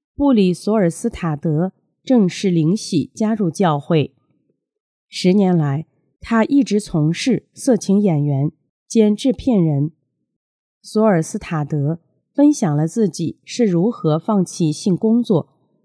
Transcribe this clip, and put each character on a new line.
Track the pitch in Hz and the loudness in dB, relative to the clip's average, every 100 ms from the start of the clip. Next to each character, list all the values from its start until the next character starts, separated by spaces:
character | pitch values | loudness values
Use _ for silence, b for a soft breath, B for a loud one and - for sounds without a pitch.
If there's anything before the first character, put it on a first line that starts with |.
| _ | _
布 | - 277 | -2 2
里 | 233 185 | 4 2
索 | 170 - | 0 -2
尔 | 220 175 | 0 0
斯 | 165 233 | -2 -6
塔 | - 170 | -6 -6
德 | 147 170 151 185 - _ _ | -4 -2 -2 -2 -8 _ _
正 | - 254 185 | 0 2 2
式 | - 202 | 0 0
领 | 170 156 208 | 2 2 0
洗 | - 170 - | -2 -4 -4
加 | - 214 | -4 -4
入 | 220 185 | -2 -2
教 | - 185 147 | 0 0 0
会。 | - 165 131 _ _ _ _ _ _ _ _ _ _ | 0 0 0 _ _ _ _ _ _ _ _ _ _
十 | - 180 | -4 0
年 | 202 190 175 | 2 2 2
来， | 147 139 160 _ _ _ | 0 -4 -8 _ _ _
他 | - 233 | -2 0
一 | 220 277 | 2 2
直 | 233 208 | 2 -2
从 | - 160 151 | -2 0 0
事 | 170 - 214 - | 0 -2 -2 -4
色 | - - 214 | -6 0 0
情 | - 196 | 2 0
演 | 202 151 | 2 0
员 | 147 139 147 - _ _ - | 0 0 -2 -6 _ _ -4
兼 | 233 214 208 | 2 2 2
制 | 269 | -2
片 | - - 220 | -2 0 2
人。 | 160 143 147 - _ _ _ _ _ _ _ _ | 2 0 -2 -6 _ _ _ _ _ _ _ _
索 | - 214 | -6 0
尔 | 220 175 | 2 2
斯 | 160 214 | -2 -8
塔 | - 165 | -6 -6
德 | 143 151 143 165 _ _ _ | -4 -4 -4 -4 _ _ _
分 | - 294 | 2 2
享 | 294 175 147 | 2 0 0
了 | 160 | 0
自 | 233 208 | 0 -2
己 | - 165 - | -2 -8 -8
是 | - - | -8 -2
如 | 226 170 196 | 0 2 0
何 | 233 160 156 | -2 -2 -2
放 | - 208 | 0 -2
弃 | 175 - 160 | -2 -2 -2
性 | 151 - 170 | -2 -2 0
工 | 220 233 | 2 0
作， | 240 180 - _ _ _ | 2 0 -2 _ _ _